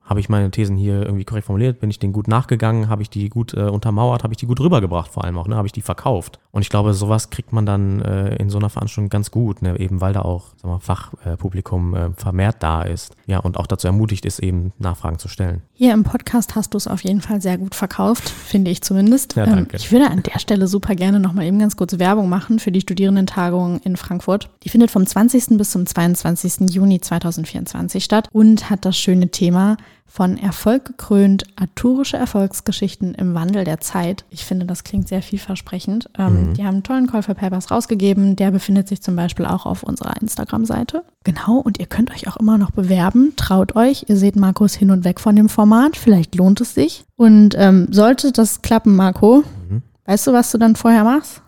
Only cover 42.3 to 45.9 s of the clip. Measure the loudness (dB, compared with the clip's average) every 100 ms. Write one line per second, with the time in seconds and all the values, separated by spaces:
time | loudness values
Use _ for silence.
42.3 | -2 2 2 2 -2 0 2 2 4 2
43.3 | 0 0 2 2 2 2 0 0 2 4
44.3 | 2 0 2 0 2 2 4 0 0 4
45.3 | 6 6 6 6 6 4